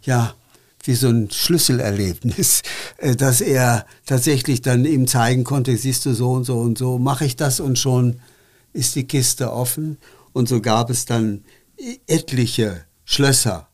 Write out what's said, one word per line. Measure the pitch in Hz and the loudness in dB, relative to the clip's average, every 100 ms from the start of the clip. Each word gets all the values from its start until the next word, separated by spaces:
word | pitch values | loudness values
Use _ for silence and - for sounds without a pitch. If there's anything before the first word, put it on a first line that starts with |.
ja, | - 127 110 - _ _ _ _ | 0 0 0 -4 _ _ _ _
wie | - | -4
so | 123 127 | 0 2
ein | 117 104 | 2 0
Schlüsselerlebnis, | - - 170 - 123 107 101 98 87 123 - - - - - | -2 0 2 2 0 0 -2 -2 -2 -4 -2 0 0 -2 -12
<laughs> | - - | -14 -6
äh, | 143 120 | -2 2
dass | 135 123 | 2 2
er | 202 135 123 117 - - - | 2 2 4 2 -2 -20 -2
tatsächlich | 131 127 139 139 123 | 0 2 0 0 -2
dann | 131 123 | 2 2
ihm | 135 147 131 | 2 2 2
zeigen | 123 113 127 | 2 2 2
konnte, | 123 139 127 117 | 0 0 0 0
„Siehst | 131 123 139 | 0 -2 -2
du, | |
so | 113 123 | 0 0
und | 127 | 0
so | 123 120 | -2 -2
und | 117 113 | 0 0
so | 127 123 | -2 0
mache | 131 135 | 0 0
ich | 147 - | -2 0
das“, | 151 127 | -2 0
und | 147 123 | 0 0
schon | 135 127 123 120 - _ _ _ _ | 2 2 2 -2 -10 _ _ _ _
ist | - 127 | -4 -4
die | 151 127 | -4 -2
Kiste | 143 120 - 120 | 0 0 -2 -4
offen. | 117 123 - 156 147 - - _ | -4 -4 -4 -6 -8 -16 -20 _
Und | - 120 | -2 0
so | 123 | 0
gab | 117 113 117 | 2 0 0
es | 123 | -4
dann | - 117 110 101 - _ _ - 254 247 - | -2 0 0 -4 -12 _ _ -16 -14 -14 -2
etliche | 156 156 131 120 - 107 87 - _ | -2 0 -2 0 0 -2 -4 -16 _
Schlösser | - - 139 127 117 87 - | -6 0 2 4 0 -4 -12